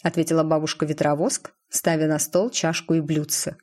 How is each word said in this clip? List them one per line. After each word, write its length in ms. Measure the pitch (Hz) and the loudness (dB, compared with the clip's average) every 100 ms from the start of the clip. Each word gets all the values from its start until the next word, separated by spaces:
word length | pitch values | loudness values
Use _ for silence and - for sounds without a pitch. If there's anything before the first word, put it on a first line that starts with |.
ответила 400 | 170 170 160 160 | -2 0 2 2
бабушка-ветровоск, 1080 | 156 160 156 - 151 151 151 147 202 - - _ _ | 4 2 0 -2 -2 0 0 2 0 -2 -10 _ _
ставя 380 | - - 165 156 | -4 0 2 2
на 120 | 151 | 0
стол 300 | - 175 190 | 0 0 0
чашку 440 | - 165 165 - | 0 -2 -2 0
и 80 | 165 | 0
блюдце. 560 | 147 151 151 - - - | 0 -2 -2 -4 -6 -10